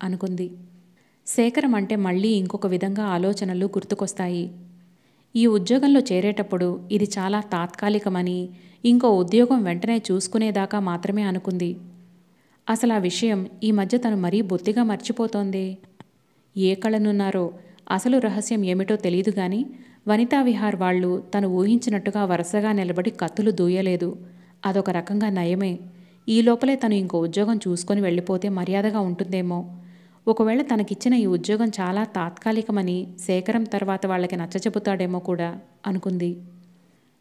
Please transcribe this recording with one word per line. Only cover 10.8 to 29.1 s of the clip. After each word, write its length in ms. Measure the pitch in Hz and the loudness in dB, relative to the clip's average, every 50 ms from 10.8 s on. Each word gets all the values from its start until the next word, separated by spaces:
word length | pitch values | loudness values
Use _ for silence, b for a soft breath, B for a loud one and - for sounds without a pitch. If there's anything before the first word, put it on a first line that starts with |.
మాత్రమే 420 | 196 180 175 170 175 202 202 214 | -2 -2 -2 -4 -2 -2 -2 0
అనుకుంది. 540 | 208 196 185 185 - 196 185 180 175 170 180 - - - - - b b b b b b b b b b b b b - | 0 0 -2 -4 -4 -4 -4 -4 -4 -4 -6 -10 -14 -20 -20 -20 b b b b b b b b b b b b b -4
అసలు 220 | 220 226 - 233 | -2 0 2 2
ఆ 60 | 220 208 | 2 2
విషయం 480 | 180 180 175 - 233 226 214 190 185 - - - 214 | 0 0 -2 0 0 0 0 0 -2 -6 -8 -4 0
ఈ 60 | 214 | 2
మధ్య 280 | 214 208 196 190 247 247 | 2 2 2 2 0 0
తను 180 | 240 226 214 | 2 0 0
మరీ 240 | 196 180 175 185 220 | 0 0 0 0 0
బొత్తిగా 420 | 220 180 185 175 175 208 214 247 | 0 0 -2 -2 0 0 2 2
మర్చిపోతోందే. 960 | 240 220 202 - - - 220 - 226 220 - 202 202 196 190 190 190 190 190 190 - - _ - - _ _ _ _ _ _ _ _ _ - | 2 0 0 -2 -4 -4 -4 -2 -2 -2 -2 -2 -2 -2 -2 -4 -4 -6 -8 -10 -16 -20 _ -20 -20 _ _ _ _ _ _ _ _ _ -4
ఏ 180 | 196 190 185 190 | 0 2 2 2
కళనున్నారో, 800 | 190 185 220 214 214 208 208 202 202 196 190 190 190 175 170 - B B B B B B - | 2 0 0 2 2 2 2 2 2 0 0 0 0 -2 -2 -6 B B B B B B -4
అసలు 280 | - - - 247 262 262 | -2 0 2 2 2 2
రహస్యం 460 | 233 214 190 214 208 - 240 214 196 | 2 0 -2 -2 -2 -2 -2 0 0
ఏమిటో 320 | 185 180 190 190 190 214 | 0 0 0 0 0 0
తెలీదు 340 | 208 208 180 175 180 190 214 | 0 0 0 0 0 0 0
గాని, 360 | 190 202 185 180 196 220 285 - B B B B B B B 208 | 0 -2 -2 -2 -2 -2 -4 -4 B B B B B B B 0
వనితా 340 | 214 220 240 240 - 277 | 2 2 2 2 2 2
విహార్ 340 | 269 247 220 196 214 208 202 | 4 2 2 2 0 -2 0
వాళ్ళు 460 | 180 185 180 180 180 185 180 180 - - - - | 0 0 2 2 2 2 0 0 -2 -4 -4 -2
తను 140 | 202 202 190 | -2 0 0
ఊహించినట్టుగా 760 | 180 185 190 208 233 233 - 247 208 196 - 214 196 208 202 | 2 2 2 4 4 2 2 0 -2 -2 -2 -2 -2 0 0
వరుసగా 480 | 185 180 165 170 170 - 208 208 214 | 0 0 -2 -2 -2 -2 0 0 0
నిలబడి 380 | 208 202 185 175 175 180 180 214 | 0 0 0 -2 -2 -2 -2 -2
కత్తులు 400 | 180 - 180 160 - - 208 220 | -2 -4 -6 -6 -2 0 0 0
దూయలేదు. 680 | 190 175 180 175 180 185 190 190 180 170 175 170 - - B B B B B B B B - | 2 2 2 2 2 2 0 0 0 0 -2 -4 -6 -8 B B B B B B B B -4
అదొక 240 | 202 185 196 190 196 | -2 0 0 0 0
రకంగా 380 | 180 170 170 - 202 208 214 214 | -2 -2 -2 -2 -2 0 0 0
నయమే. 500 | 196 185 170 170 180 190 196 190 175 175 - B B B B B B B B - | 0 0 0 0 0 0 -2 -2 -4 -6 -10 B B B B B B B B 0
ఈ 140 | 220 233 | 2 4
లోపలే 340 | 226 240 233 233 - 262 269 | 6 6 4 4 2 2 0
తను 180 | 269 - 226 208 | 2 2 2 2
ఇంకో 260 | 196 190 175 - 170 | 2 0 0 0 0
ఉద్యోగం 360 | 165 165 165 202 208 214 233 | 0 0 0 0 0 2 0
చూసుకొని 440 | 208 - 190 175 175 175 - 202 208 | 0 0 -2 -4 -2 -2 -2 0 0
వెళ్ళిపోతే 480 | 196 180 170 180 175 - 190 180 185 202 | 2 2 0 0 0 0 -2 -2 -2 -2
మర్యాదగా 520 | 196 185 180 185 185 196 - 214 208 220 | -2 -2 -2 -2 0 0 0 0 0 0
ఉంటుందేమో. 760 | 196 180 | -2 -2